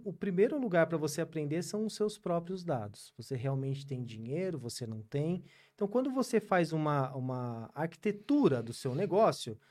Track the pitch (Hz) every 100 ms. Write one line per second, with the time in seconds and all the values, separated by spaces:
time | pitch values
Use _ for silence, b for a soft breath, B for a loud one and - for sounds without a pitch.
0 | 208 170 190 180 220 302 240 175 160 165
1 | 151 156 165 160 147 160 170 214 220 -
2 | 214 208 180 170 170 190 170 131 104 104
3 | - - 113 127 135 135 135 139 - 127
4 | 117 110 117 151 185 160 117 - 117 113
5 | 107 143 151 180 b b b - 202 240
6 | 269 262 240 220 208 185 160 160 151 147
7 | 135 139 127 127 123 113 113 139 165 -
8 | 214 202 - 294 208 123 113 - 135 127
9 | 135 185 214 135 - 110 b